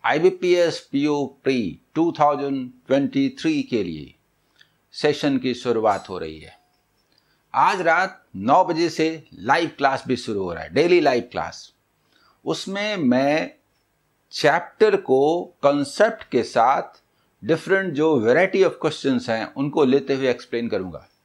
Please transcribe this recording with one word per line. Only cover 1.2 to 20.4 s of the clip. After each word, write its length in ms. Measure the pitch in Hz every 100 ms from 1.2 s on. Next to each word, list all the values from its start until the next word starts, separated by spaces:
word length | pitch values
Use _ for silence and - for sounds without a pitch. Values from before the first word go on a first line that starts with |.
| 139 _
प्री 360 | 139 131 95 73 _ 156
टू 160 | 170
थाउजेंड 580 | 160 147 143 139 139 123 - -
ट्वेंटी 480 | 135 135 139 139 135
थ्री 220 | 165 151
के 180 | 131 117
लिए 300 | 87 78 67 _ _ _ _ _ _ _ _
सेशन 440 | - 151 147 147 135
की 160 | 131
शुरुआत 560 | 123 127 110 107 98 -
हो 80 | 92
रही 220 | 80 78
है। 180 | - _ _ _ _ _ _ _ _ _ _
आज 280 | 131 160 190
रात 400 | 165 165 185 - _ 95
नौ 280 | 107 160 175
बजे 240 | 165 170
से 180 | 160 160 160 -
लाइव 380 | - 104 156 165 -
क्लास 260 | 139 131 -
भी 80 | 123
शुरू 280 | - 101
हो 100 | 92
रहा 100 | 82
है, 100 | -
डेली 260 | 92 170 175
लाइव 280 | 147 127 -
क्लास। 420 | 90 82 - - _ _ _ _ _ _ _ 127
उसमें 520 | 156 - 196 208 202
मैं 560 | 131 123 139 156 - _ _ _ _ _ _ _ _
चैप्टर 640 | - 151 165 - _ 214 196
को 460 | - 131 143 170 - _
कॉन्सेप्ट 680 | 139 143 139 - 220 220 -
के 140 | 165
साथ 580 | 143 135 117 151 - _ _ _ _ _
different 460 | 107 160 - 196 190
जो 220 | 139 160 143
variety 420 | 110 135 185 196
of 140 | 180 - 156
questions 440 | - 139 123 120
हैं, 240 | 110 107
उनको 320 | - 143 147 135
लेते 300 | 135 135 135
हुए 140 | 131
एक्सप्लेन 400 | 123